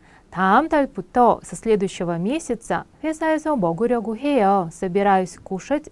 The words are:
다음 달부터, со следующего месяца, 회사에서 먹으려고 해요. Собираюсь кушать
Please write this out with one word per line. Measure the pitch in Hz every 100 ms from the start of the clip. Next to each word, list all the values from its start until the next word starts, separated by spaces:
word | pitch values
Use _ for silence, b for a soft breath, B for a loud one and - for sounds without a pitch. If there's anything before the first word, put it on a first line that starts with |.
| b b _
다음 | 175 190 226 311
달부터, | 311 277 - - 254 240 -
со | - 175
следующего | 226 214 196 - 175 170
месяца, | 190 311 - 226 - 170 - _
회사에서 | 311 311 320 311 311 285
먹으려고 | 175 165 233 240 220 220
해요. | 285 277 196 202 165
Собираюсь | - 190 185 202 190 185 -
кушать | - 190 - 294 302